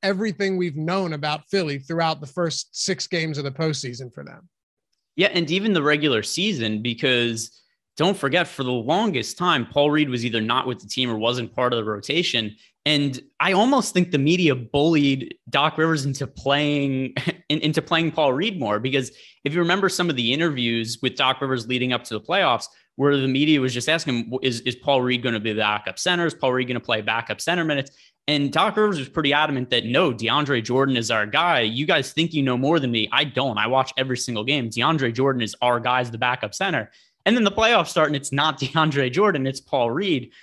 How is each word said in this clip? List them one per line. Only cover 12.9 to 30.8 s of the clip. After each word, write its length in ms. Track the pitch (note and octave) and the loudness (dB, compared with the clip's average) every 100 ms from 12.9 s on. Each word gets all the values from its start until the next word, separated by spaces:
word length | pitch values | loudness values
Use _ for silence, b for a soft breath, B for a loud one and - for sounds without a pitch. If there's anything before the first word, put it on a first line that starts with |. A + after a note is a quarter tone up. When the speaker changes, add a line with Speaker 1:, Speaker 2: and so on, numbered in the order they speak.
| D3 C#3+ B2+ - _ | 2 2 -2 -12 _
Speaker 2:
I 140 | E3+ | 0
almost 420 | F#3+ A#3 C#4 - | 4 4 4 2
think 160 | F#3 F3 | 0 2
the 80 | D3 | 2
media 380 | C#3 F3+ E3 B2 | 2 4 2 2
bullied 800 | A#2 C#3+ D#3 D#3+ C#3+ C3+ - - - | 0 2 4 4 4 2 -4 -14 -4
Doc 300 | C#3 D3+ D3+ | 0 0 2
Rivers 280 | D#3+ D#3 C#3 | 0 2 -2
into 200 | C3 C3 | -4 -8
playing, 880 | - C3+ C#3+ D3 D3 C#3 C3 C3 - F#3 | -6 0 2 2 0 0 -2 -4 -4 -6
<laughs> 180 | - _ | -6 _
in-, 120 | D3 | -2
into 220 | D3+ D#3 | 0 -2
playing 280 | D3 E3 E3 | 0 0 0
Paul 220 | D#3 D3 | 2 2
Reed 260 | C3 G#3+ F#3 | 2 -2 -2
more, 220 | A2+ G#2 | -2 -2
because 320 | B2+ C3+ B2 B B B | 0 -2 -4 B B B
if 80 | C#3+ | -4
you 80 | D#3+ | 0
remember 280 | E3+ F#3 G3 | 2 2 2
some 220 | - F3 | 0 0
of 60 | C3+ | 0
the 160 | A#2 | 0
interviews 640 | C#3 E3 C3+ A#2 A#2 A2+ A#2 | 0 0 0 0 0 -2 -4
with 120 | C3 | -4
Doc 260 | C3 C3 C3 | 0 0 0
Rivers 280 | C#3 B2+ A2 | -2 -2 -2
leading 240 | B2+ B2+ | -2 0
up 100 | B2 | -2
to 100 | - | -4
the 60 | G#2+ | -10
playoffs, 460 | - F#3 E3+ A#2 - b b | -2 0 2 0 -4 b b
where 220 | - C#3 C#3+ | -2 2 2
the 120 | C3+ | 2
media 320 | C3 D3+ D3 | 2 4 4
was 120 | B2+ | 2
just 160 | A#2+ B2 | -2 0
asking 360 | D#3+ D3 A#2+ | -2 0 -4
him, 140 | A2+ B2+ | -2 -2
"Is, 180 | C3+ A#2 | -2 -2
is 120 | A#2 | -4
Paul 280 | A#2 D3 C3+ | -4 0 2
Reed 200 | B2 B2+ | 2 0
gonna 160 | B2 A#2 | 0 -2
be 140 | A2 | -2
the 80 | G#2 | 0
backup 400 | G#2 G#2 F#2+ - | 0 0 -4 -6
center? 260 | F3+ F3 E3+ | -2 0 0
Is 80 | |
Paul 180 | D#3 C3+ | 0 0
Reed 140 | B2+ B2 | 0 -2
gonna 140 | B2 | -4
play 200 | - A2 | -2 -2
backup 400 | G#2 A2+ A2+ G#2 | 0 -4 -4 -6
center 240 | - F3 | -2 -2
minutes?" 280 | D#3+ C#3+ C3+ b b b - | 0 -2 -4 b b b -2
And 260 | D3+ C#3+ | 0 0
Doc 240 | D3+ G3+ G#3 | 2 2 2
Rivers 220 | G#3+ F3 | 0 0
was 100 | B2+ | -4
pretty 240 | - D3 | -2 2
adamant 380 | C#3+ D3+ C3+ B2+ | 2 2 0 0
that, 140 | B2 | -2
"No, 280 | A2 C3 F3+ | 2 2 2
DeAndre 520 | A2+ A2 C3+ C#3+ B2+ | 0 0 0 2 -2
Jordan 320 | A2 B2+ | 0 0